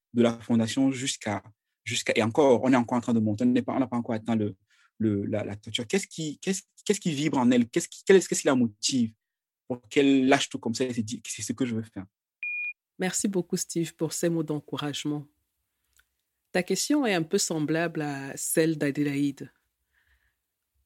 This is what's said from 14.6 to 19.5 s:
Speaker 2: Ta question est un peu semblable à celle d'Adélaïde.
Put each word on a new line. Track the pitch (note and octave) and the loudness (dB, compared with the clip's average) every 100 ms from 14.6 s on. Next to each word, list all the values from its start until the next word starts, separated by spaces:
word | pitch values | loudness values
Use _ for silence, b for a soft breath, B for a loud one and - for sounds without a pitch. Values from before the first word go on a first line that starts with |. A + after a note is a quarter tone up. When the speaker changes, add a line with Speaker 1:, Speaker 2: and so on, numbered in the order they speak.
| - C#3 D3 C#3 D3+ D3 C#3+ _ _ _ _ _ _ _ _ _ _ _ _ | -6 -8 -6 -6 -6 -6 -8 _ _ _ _ _ _ _ _ _ _ _ _
Speaker 2:
Ta | F#3 | -4
question | F3+ F#3+ - D4 | -2 -2 0 0
est | B3 | 2
un | F#3 | 0
peu | D#3+ G3+ | 0 -2
semblable | - E3 D3 D#3+ E3+ D#3+ | -2 -2 -2 -2 -2 -4
à | D3 C#3 C3+ C#3 | -6 -6 -10 -10
celle | - - D#3+ D#3 | -4 0 2 0
d'Adélaïde. | D3 C#3 C#3+ C#3 C#3+ C3+ C#3 | -2 -2 -2 0 -2 -4 -12